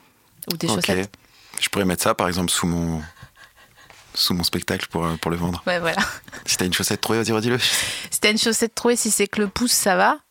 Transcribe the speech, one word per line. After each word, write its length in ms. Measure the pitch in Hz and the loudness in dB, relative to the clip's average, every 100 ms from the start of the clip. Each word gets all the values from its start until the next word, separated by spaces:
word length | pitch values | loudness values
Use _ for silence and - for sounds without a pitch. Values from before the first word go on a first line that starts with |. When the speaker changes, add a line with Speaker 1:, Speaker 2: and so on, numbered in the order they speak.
| _ _ _ - - | _ _ _ -16 -10
Speaker 1:
Ou 40 | 160 | -4
des 120 | 165 | -2
Speaker 2:
Ok. 80 | 107 170 | 0 0
Speaker 1:
chaussettes. 260 | 92 98 - _ - - - | 0 -2 -8 _ -20 -18 -6
Speaker 2:
Je 80 | - | -4
pourrais 160 | 101 | 0
mettre 180 | 92 87 | 2 2
ça, 120 | 110 | 2
par 120 | 110 90 | 2 0
exemple, 240 | 87 87 | 0 0
sous 160 | - 90 | 0 0
mon, 340 | 85 82 80 78 - - - - _ - - - - - | 0 0 -2 -6 -16 -20 -20 -20 _ -20 -20 -20 -20 -10
sous 200 | - - | -2 0
mon 80 | 90 | 0
spectacle 460 | 85 90 - 95 - | -2 -4 -4 -4 -4
pour, 140 | 85 | -2
euh, 120 | 82 82 | -2 -2
pour 100 | 82 | -2
le 60 | 85 | -2
vendre. 260 | 87 85 185 | -2 -4 -2
Speaker 1:
Ouais, 120 | 175 | -2
voilà. 240 | 165 165 - - - - | 0 -2 -4 -6 -16 -10
Speaker 2:
Si 120 | - - | -4 0
t'as 100 | 90 | 0
une 60 | |
chaussette 280 | 87 95 101 | 0 0 -2
trouée, 180 | - 113 | 0 0
vas-y, 80 | 110 | 2
redis-le. 260 | 110 120 123 - - - - - | 2 2 2 2 0 -2 -6 -6
Speaker 1:
Si 80 | - | 0
t'as 120 | 214 | 2
une 60 | 220 | 2
chaussette 360 | 233 220 226 | 2 0 -2
trouée, 220 | - 240 240 | 0 0 2
si 160 | 220 | 2
c'est 160 | - 202 | 0 0
que 120 | - | 0
le 60 | 202 | -2
pouce, 240 | - 240 | 0 0
ça 240 | - 202 | 2 2
va, 220 | 185 208 294 _ | 4 4 2 _